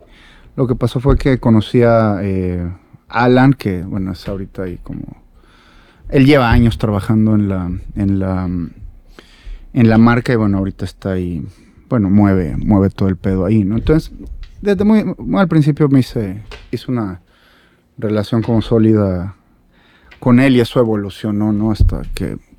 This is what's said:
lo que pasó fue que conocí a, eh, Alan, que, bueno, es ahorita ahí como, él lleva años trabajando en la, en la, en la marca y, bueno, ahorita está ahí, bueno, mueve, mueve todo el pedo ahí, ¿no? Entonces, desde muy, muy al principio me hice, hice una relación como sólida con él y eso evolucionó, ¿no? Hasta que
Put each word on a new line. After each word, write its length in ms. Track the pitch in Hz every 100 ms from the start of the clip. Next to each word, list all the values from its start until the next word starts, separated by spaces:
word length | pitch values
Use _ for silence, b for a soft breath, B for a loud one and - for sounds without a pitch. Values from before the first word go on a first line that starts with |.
| _ b b b b -
lo 120 | 123
que 80 | 117
pasó 240 | 123 131
fue 180 | 139 131
que 200 | 143 123
conocí 440 | 120 110 - 123
a, 360 | 117 113 110 98
eh, 440 | 101 95 90 90 87 87 b b -
Alan, 460 | 113 123 127 135
que, 300 | 139 104 90
bueno, 300 | 92 104 92
es 140 | 92 -
ahorita 360 | 98 92 -
ahí 160 | 92 90
como, 400 | - - - - _ b b b b b b b b
él 160 | 143 135
lleva 240 | 147 117
años 260 | 117 117 -
trabajando 580 | 110 101 - 110 110 104
en 140 | 101
la, 220 | 95 90 92 - -
en 240 | 98 98
la, 260 | 95 92 90 90 82 - - - _ b b b b b b
en 160 | - 113
la 80 | 110
marca 360 | 117 120 120
y, 20 | 117
bueno, 200 | 107 98
ahorita 260 | 95 - 92
está 260 | - 98
ahí, 340 | 95 90 85 98 b b b b
bueno, 200 | 127 95
mueve, 460 | 104 101 95 80 -
mueve 320 | - 101 95
todo 200 | - 98
el 60 | 90
pedo 280 | 98 95 90
ahí, 180 | 110
¿no? 120 | 95 113
Entonces, 340 | - 156 - - - - - -
desde 220 | 202 196
muy, 200 | 208 220 190 -
muy 220 | 117 180
al 60 | 180
principio 400 | 165 147 143 151
me 100 | 135
hice, 420 | 123 120 98 101 - - -
hice 200 | 123 -
una 300 | 123 104 87 _ b b b b b b -
relación 440 | 110 107 104 117
como 200 | 107 117
sólida 720 | - 117 110 107 101 90 95 - _ _ _ b b b b b
con 200 | 123 123
él 160 | 139 123
y 60 |
eso 180 | 113 135
evolucionó, 720 | 113 107 101 - 113 104 107
¿no? 180 | 104 110
Hasta 300 | 101 - 67 - -
que 220 | 85 - _